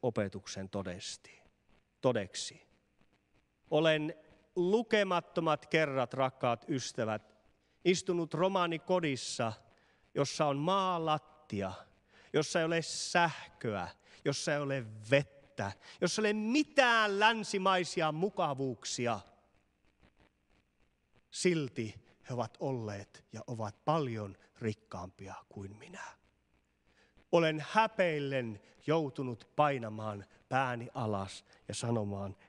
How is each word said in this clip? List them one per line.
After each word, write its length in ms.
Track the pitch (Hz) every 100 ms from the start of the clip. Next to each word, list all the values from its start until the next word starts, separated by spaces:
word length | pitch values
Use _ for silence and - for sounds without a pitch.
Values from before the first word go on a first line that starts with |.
opetuksen 640 | 123 110 98 95 - 98 98
todesti, 760 | 101 92 90 - - - - _ _ _ _ _ _
todeksi. 640 | 131 117 95 - - - _ _ _ _ _ _ _ _ _ _ -
Olen 440 | 156 160 156 151 - - _ _ 180
lukemattomat 1080 | 175 220 226 214 196 175 - 180 160 151 -
kerrat, 480 | 160 151 131 123
rakkaat 500 | 135 131 - 123 117 -
ystävät, 640 | 139 - - 110 107 _ _ _ _ _ _
istunut 500 | 175 180 - 175 160
romanikodissa, 1200 | 156 190 190 175 160 - 180 160 127 - - 113 110 - _ _ _ _
jossa 320 | - 139 - 151
on 100 | 139
maalattia, 1160 | 165 196 185 175 160 151 - - - 101 95 87 - _ _ - -
jossa 260 | 151 151 175
ei 60 |
ole 180 | 160 165
sähköä, 1080 | 156 - - 175 165 - - - 117 98 85 - _ -
jossa 280 | 147 139 -
ei 60 | 147
ole 260 | 139 135 110 107 107
vettä, 640 | 139 143 - - - 98 - - -
jossa 220 | 175 -
ei 40 | 214
ole 60 |
mitään 880 | 214 214 294 294 - 247 226 214 196
länsimaisia 920 | 220 226 196 196 190 185 170 180 156
mukavuuksia. 1080 | 156 202 - 160 135 135 113 - - 117 104 - _ _ _ _ _ _ _ _ _ _ _ _ _ _ _ _ _ _ _ _
Silti 640 | - 185 160 135 - 110 - _ _ -
he 60 |
ovat 220 | 123 110 -
olleet 640 | 147 127 107 101 98 - _
ja 80 | 110 -
ovat 380 | 113 107 -
paljon 520 | - 160 131 113 101 - _ -
rikkaampia 720 | 113 104 - 92 95 - 95 - -
kuin 280 | 101 98 104
minä. 280 | - 180 - - _ _ _ _ _ _ _ _ _ _ -
Olen 320 | 170 160 156 139
häpeillen 880 | 214 220 - 180 151 139 135 117 101 - _ -
joutunut 600 | 165 143 - 131 113 - -
painamaan 680 | 147 135 110 107 110 101 - _ -
pääni 400 | 131 131 120 120
alas 500 | - 110 101 95 - _ - -
ja 60 |
sanomaan, 640 | 107 117 117 101 98 98 -